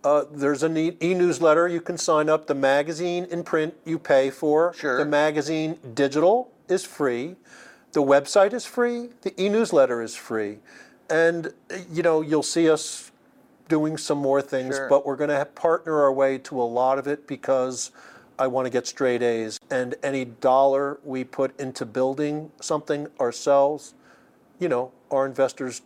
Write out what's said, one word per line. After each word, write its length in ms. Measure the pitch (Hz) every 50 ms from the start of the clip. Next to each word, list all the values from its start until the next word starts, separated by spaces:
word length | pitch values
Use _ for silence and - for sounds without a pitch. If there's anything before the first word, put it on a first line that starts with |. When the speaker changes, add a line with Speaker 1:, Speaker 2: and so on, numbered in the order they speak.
| -
Speaker 1:
Uh, 220 | 139 147 147 143 -
there's 300 | 151 143 139 143 147 127 151
an 120 | 160 160
e-, 200 | 156 160 170 170 -
e-newsletter 640 | 160 170 185 180 180 175 156 131 165 160 151 165 170
you 120 | 180 170 165
can 160 | 165 - 175
sign 320 | 160 - - 160 151 151 156
up. 160 | 156 151 156
The 80 | - 143
magazine 680 | 139 135 135 139 143 147 160 165 151 180 175 175 175 180
in 180 | 180 170 175 165
print 300 | - - 160 156 165 - - _
you 120 | 160 165
pay 320 | 160 - - 143 135 135 139
for. 440 | 131 - - 151 147 156 165 175 170
Speaker 2:
Sure. 240 | - - 147 127
Speaker 1:
The 80 | 127 147
magazine 760 | 147 147 147 151 156 151 151 135 143 160 156 156 156 165 - - 127 113
digital 580 | 131 139 139 139 151 160 180 220 247 254 - _ _ _
is 160 | - 185 185 -
free. 540 | - - - 151 131 120 117 131 131 123 _ _ _ - - - - - _ _ _ -
The 100 | 156 143
website 500 | 135 - 190 190 - - 208 196 202 233
is 120 | 240 -
free. 440 | - - 247 240 240 240 240 240 240 - _
The 120 | - 190 - -
e-newsletter 600 | 185 208 202 226 226 - 175 147 135 123 120 117 113
is 100 | 110 -
free. 440 | - - - 117 110 107 101 107 107 _ - - - - - _ _ _ -
And, 380 | 160 160 165 165 170 170 156 - - _ _ _
uh, 60 | 175 190 180 180
you 120 | 160 165 170
know, 180 | 170 160 156
you'll 220 | 156 147 156 151 143
see 260 | - - 170 165 160
us 420 | 156 151 - - - - - - _ _ _ _ _ _ _ _ _ _ _
doing 300 | - 165 151 151 156 156
some 200 | 147 - - 151 143
more 220 | 139 135 139 139 139
things, 320 | - - 131 127 131 135
Speaker 2:
Sure. 140 | 139 135 135
Speaker 1:
but 160 | 139 139 139
we're 80 | 147 135
gonna 220 | 135 151 143 147
ha-, 80 | 139 147
partner 560 | - _ - - 165 165 170 - 160 156 151
our 100 | 143 139 135
way 240 | 135 135 135 135 131
to 220 | 135 - 147 127
a 40 | 120
lot 340 | 117 117 123 127 131 135 139
of 80 | 131
it 180 | 143 147 147 -
because 640 | - 143 131 - - 135 131 127 131 127 117 - - _ - - - - - - _ _
I 80 | - 131
wanna 220 | 135 123 131 131 127
get 160 | 117 123 123
straight 380 | - - - 139 127 123 117 123
A's. 360 | 120 117 113 113 110 107 - _ _
And 240 | 139 127 123 123 123 - -
any 220 | 143 135 135 127
dollar 760 | 120 113 _ - 131 127 135 135 139 135 139 143 139 147 - _
we 200 | 143 131 131 127
put 340 | 127 - - 135 131 - -
into 240 | 143 131 127 - 131
building 680 | 113 104 127 127 131 135 143 151 147 147 151 156 151 _ _
something 460 | - - 165 151 151 - 151 143 147 - _ -
ourselves, 720 | 139 120 120 - - 143 143 139 139 143 151 143 - - _ _ _ _ - _ _ _ _ _ _ _ _ _
you 100 | 175 170
know, 220 | 131 123 127 127 _ _ _ _
our 160 | 143 135 135
investors 560 | 135 127 139 135 131 - - 139 127 123 - _